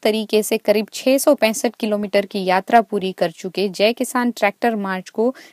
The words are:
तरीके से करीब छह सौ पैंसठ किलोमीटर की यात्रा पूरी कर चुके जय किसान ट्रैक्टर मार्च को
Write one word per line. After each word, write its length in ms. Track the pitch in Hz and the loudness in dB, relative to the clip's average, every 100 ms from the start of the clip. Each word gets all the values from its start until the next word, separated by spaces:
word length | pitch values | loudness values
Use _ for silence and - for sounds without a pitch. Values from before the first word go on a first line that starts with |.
तरीके 400 | 220 214 208 214 | 0 -2 0 -2
से 160 | 208 220 | 0 -2
करीब 300 | - 208 208 | 0 0 -2
छह 260 | - 254 269 | -4 0 2
सौ 160 | 311 | 4
पैंसठ 420 | 277 220 214 240 - | 2 2 0 -4 -2
किलोमीटर 500 | 220 208 208 202 202 | -4 -2 0 -2 -2
की 180 | 202 | -2
यात्रा 360 | 185 185 - 233 | 0 0 4 2
पूरी 320 | - 208 190 | 2 -2 -4
कर 180 | 180 175 | -2 -4
चुके 380 | - 190 180 196 | -4 -8 -4 -2
जय 240 | 175 208 | 0 0
किसान 380 | 240 254 247 240 | 0 -4 -2 -2
ट्रैक्टर 460 | - 202 - 240 220 | 0 -2 0 -2 -2
मार्च 340 | 196 185 - | -4 -6 -6
को 240 | - 233 - - | -2 -2 -2 -12